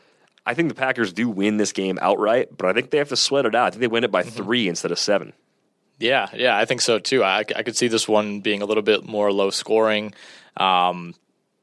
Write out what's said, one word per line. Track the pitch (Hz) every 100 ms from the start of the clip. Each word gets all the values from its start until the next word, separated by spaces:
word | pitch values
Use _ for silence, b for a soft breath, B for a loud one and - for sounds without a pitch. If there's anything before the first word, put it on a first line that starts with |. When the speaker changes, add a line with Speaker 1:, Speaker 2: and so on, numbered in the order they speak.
| b b b b -
Speaker 1:
I |
think | - 165
the | -
Packers | 131 123 104
do | 90 120
win | 95 104 107
this | 101
game | - 95 92
outright, | 90 101 104 123 - -
but | 92
I |
think | 104 135
they | 147
have | 143
to | 123
sweat | - 139 120
it | 113
out. | 107
I |
think | 101
they | 123
win | 113
it | 117
by | 95
Speaker 2:
Mm-hmm. | 85 -
Speaker 1:
three | 98 120 98
instead | 82 87
of | 85
seven. | - 98 62 - _ _ _ _ _ -
Speaker 2:
Yeah, | 113 135 98
yeah, | 113 123 104
I | 113
think | 123
so | - 110
too. | - 127
I, | 95 98
I | 110 -
could | 113 107
see | 123
this | 113 -
one | 107 107 101
being | 104 101
a | 104
little | 107
bit | 107 104 -
more | 104 104
low | 98 98
scoring, | - - 110 110 107 107 B B B B -
um, | 95 90 90 90 85 - _ _ _ _